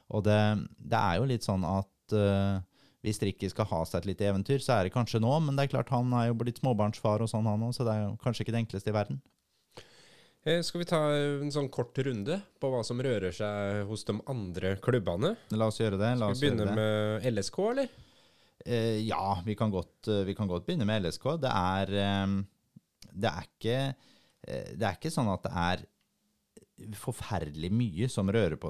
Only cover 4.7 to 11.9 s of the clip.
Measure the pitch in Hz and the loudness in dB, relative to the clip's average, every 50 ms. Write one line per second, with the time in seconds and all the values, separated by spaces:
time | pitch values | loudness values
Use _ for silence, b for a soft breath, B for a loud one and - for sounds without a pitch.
4.7 | 123 104 90 92 - 123 117 - - 113 110 117 139 160 160 143 139 139 143 135 | 2 4 2 2 0 0 -2 0 0 2 2 2 2 2 2 0 0 0 0 0
5.7 | - 127 123 - 135 120 123 123 123 120 117 117 120 113 120 120 120 - - 131 | 0 -2 -2 0 0 0 2 2 2 2 2 2 0 0 -2 -4 -4 0 0 0
6.7 | 120 104 107 104 98 - - 110 104 107 113 110 - 107 107 110 104 107 113 120 | 2 2 2 0 0 0 2 2 2 2 2 0 0 0 0 0 0 0 0 -2
7.7 | 120 - 123 113 107 107 107 101 104 - - 127 113 - 113 - 110 117 117 - | -2 -2 0 0 0 0 0 -2 -4 -4 -4 -4 -2 -2 -4 -2 -2 -2 -2 -2
8.7 | - 98 - 107 104 107 104 - 135 135 - _ _ _ _ _ _ _ _ B | -4 -4 -4 -2 0 0 0 -2 -4 -8 -10 _ _ _ _ _ _ _ _ B
9.7 | B B B B B B B B B B B B B B _ 156 165 175 170 - | B B B B B B B B B B B B B B _ 0 0 0 0 -2
10.7 | - 175 175 - 175 160 151 151 147 147 143 147 143 139 143 147 139 151 143 131 | -4 -6 -2 0 2 2 2 2 2 2 2 0 0 -2 -2 -2 -2 -2 -2 -2
11.7 | - - 123 - | -2 -4 -4 -2